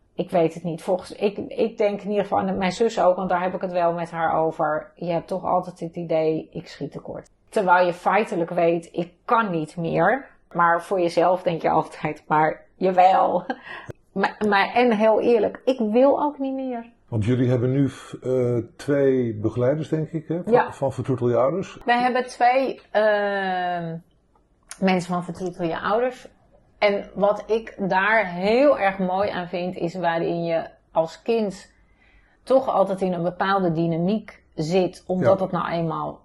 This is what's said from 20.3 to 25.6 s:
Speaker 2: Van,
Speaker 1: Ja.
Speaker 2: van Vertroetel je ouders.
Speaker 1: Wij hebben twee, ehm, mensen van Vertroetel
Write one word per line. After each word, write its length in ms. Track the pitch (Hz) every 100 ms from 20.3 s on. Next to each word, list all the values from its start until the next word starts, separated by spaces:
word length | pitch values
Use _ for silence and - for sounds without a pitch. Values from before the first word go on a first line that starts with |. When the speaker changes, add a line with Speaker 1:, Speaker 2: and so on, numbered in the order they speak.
| 165
Speaker 2:
Van, 100 | 180
Speaker 1:
Ja. 180 | 233 -
Speaker 2:
van 220 | - 135
Vertroetel 360 | 123 127 127 123
je 60 | 117
ouders. 400 | 127 170 180 - -
Speaker 1:
Wij 160 | 240
hebben 240 | 247 247 247
twee, 540 | - 240 262 262 - -
ehm, 1080 | 208 214 208 202 202 190 185 180 175 165 165 - _ _ _ _ _ - -
mensen 340 | 190 180 170
van 100 | 175
Vertroetel 420 | 170 170 185 180